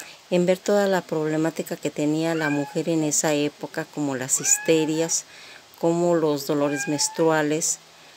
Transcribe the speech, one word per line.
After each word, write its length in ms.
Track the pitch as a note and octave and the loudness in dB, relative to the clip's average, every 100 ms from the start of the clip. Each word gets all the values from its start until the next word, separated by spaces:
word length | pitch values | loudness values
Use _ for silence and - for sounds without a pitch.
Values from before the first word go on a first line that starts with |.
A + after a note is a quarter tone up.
| - - - | -18 -16 -2
en 140 | F3+ | 0
ver 140 | F3+ F#3 | 2 2
toda 300 | - G3+ G3 | 2 2 2
la 120 | F#3 | 0
problemática 760 | - D#3+ D#3 D#3 D#3+ D#3+ - E3+ | -2 -4 -2 0 -2 -2 -8 -6
que 140 | D3 | -6
tenía 440 | D#3+ D3 D#3 E3 | -2 0 0 0
la 160 | E3 D3+ | 0 0
mujer 380 | C#3+ C#3 E3 D#3 | -2 -2 -4 -2
en 160 | D#3+ | 0
esa 280 | D3+ - D#3+ | 0 0 0
época, 540 | D3 D3 - D3 E3 D#3 | 0 0 -4 -10 -10 -8
como 220 | D#3 C#3+ C3 | -4 -4 -2
las 240 | C3 - | -2 -2
histerias, 840 | C#3 - - D#3+ D#3 D#3 E3 - - - - - - - | 0 0 4 2 2 0 0 -2 -6 -20 -20 -20 -20 -2
como 360 | E3+ E3+ F3 E3+ | 0 2 4 4
los 320 | D#3 D3 D3+ | 2 0 0
dolores 400 | D3 C#3+ D3 D#3+ | 0 0 0 -2
menstruales, 920 | D3 - - D#3+ D#3 D3 D#3 - - - - - | -2 -2 2 2 4 2 0 -2 -6 -10 -20 -20